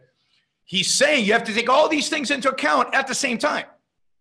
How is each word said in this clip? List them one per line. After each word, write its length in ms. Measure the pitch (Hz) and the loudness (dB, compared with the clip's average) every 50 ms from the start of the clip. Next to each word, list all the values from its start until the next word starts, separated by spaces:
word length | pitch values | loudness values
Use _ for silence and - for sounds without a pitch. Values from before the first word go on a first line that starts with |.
| _ _ _ _ _ _ _ _ _ _ _ _ _ | _ _ _ _ _ _ _ _ _ _ _ _ _
He's 280 | _ 175 190 175 - | _ -4 -2 -2 0
saying 340 | - - 262 294 302 277 214 | 2 2 2 2 2 2 2
you 80 | 190 214 | 2 2
have 100 | 233 226 | 0 0
to 100 | 220 208 | -2 -4
take 160 | 220 226 - | -2 0 2
all 180 | 254 285 311 269 | 4 4 4 4
these 220 | 320 294 254 - | 2 -2 -2 -2
things 220 | 320 302 285 208 | -4 -4 -2 -4
into 180 | 285 269 214 262 | -4 0 0 -2
account 440 | 254 262 262 285 254 277 240 - - | -2 0 -2 0 2 2 0 0 0
at 120 | 262 262 262 | -2 -2 -2
the 80 | 240 | -4
same 220 | - - 262 240 214 | -4 -2 -4 -2 -2
time. 280 | - 302 294 220 - - - _ _ _ _ _ _ _ _ _ | -2 -2 -2 -4 -6 -10 -18 _ _ _ _ _ _ _ _ _